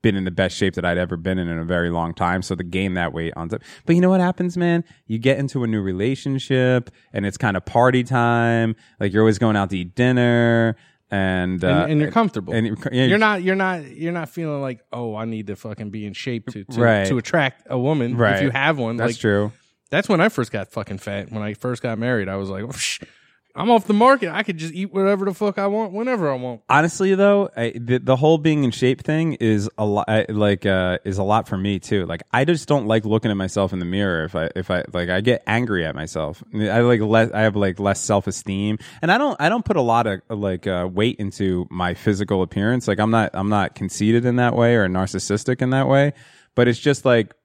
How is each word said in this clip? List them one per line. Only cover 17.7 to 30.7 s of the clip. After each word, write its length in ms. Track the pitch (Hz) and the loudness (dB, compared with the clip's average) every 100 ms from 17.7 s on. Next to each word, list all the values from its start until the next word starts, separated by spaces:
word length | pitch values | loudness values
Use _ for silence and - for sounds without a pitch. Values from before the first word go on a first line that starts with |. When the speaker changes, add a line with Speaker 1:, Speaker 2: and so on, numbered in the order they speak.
| 127 | -2
Speaker 2:
woman." 360 | 131 156 120 117 | 0 0 0 2
Speaker 1:
Right. 200 | 110 98 | 2 4
Speaker 2:
If 80 | |
you 80 | 113 | 0
have 260 | 123 143 151 | 2 0 0
one. 180 | 117 117 | -2 -2
Speaker 1:
That's 160 | 113 | -2
Speaker 2:
Like, 60 | 117 | 0
Speaker 1:
true. 320 | 110 101 104 - _ _ _ | 2 2 0 -6 _ _ _
Speaker 2:
that's 180 | 160 202 | -4 0
when 140 | 180 | 2
I 80 | 202 | 2
first 220 | 180 120 | 0 -6
got 160 | 107 95 | -6 -8
fucking 280 | - 101 98 | -10 -10 -10
fat. 320 | - 101 95 | -6 -8 -6
When 100 | 110 | -8
I 140 | 104 101 | -8 -6
first 260 | 127 120 | -8 -6
got 160 | 123 110 | -6 -4
married, 320 | 117 120 95 | -2 -2 -2
I 60 | 98 | -6
was 140 | 98 | -6
like, 120 | 95 | -8
"Oh, 80 | 113 | -10
sh-, 280 | 139 - - - _ _ _ _ - | -6 -6 -8 -14 _ _ _ _ -6
I'm 160 | 202 | 2
off 160 | 233 196 | 2 4
the 60 | 208 | 4
market. 340 | 240 269 190 | 6 4 0
I 120 | 160 | -4
could 140 | 214 170 | -6 -6
just 160 | 160 170 | -8 -8
eat 180 | 196 | -6
whatever 320 | 190 196 202 196 | 0 0 0 -2
the 80 | |
fuck 240 | 180 208 196 | -2 -4 -2
I 80 | 202 | -2
want 260 | 208 220 | -2 -4
whenever 380 | 190 240 247 156 | -6 -4 -2 -2
I 40 | 131 | -2
want." 260 | 127 117 _ | -6 -10 _
Speaker 1:
Honestly, 460 | 135 165 - 190 190 | 4 4 0 0 4
though, 340 | 202 202 202 - | 4 4 0 -2
I, 140 | 117 - | -4 -4
the, 220 | 117 123 | 0 0
the 180 | - 131 | 4 4
whole 220 | 151 160 | 6 4
being 260 | 156 151 | 4 2
in 60 | 135 | 0
shape 320 | - 127 131 | 2 0 0
thing 320 | - 156 165 | -2 0 0
is 340 | 143 113 107 104 - | 0 2 2 0 -2
a 60 | 107 | 0
lot, 220 | 101 - 110 - | 0 2 0 0
like, 380 | 107 104 98 | 2 2 2
uh, 320 | 101 | 2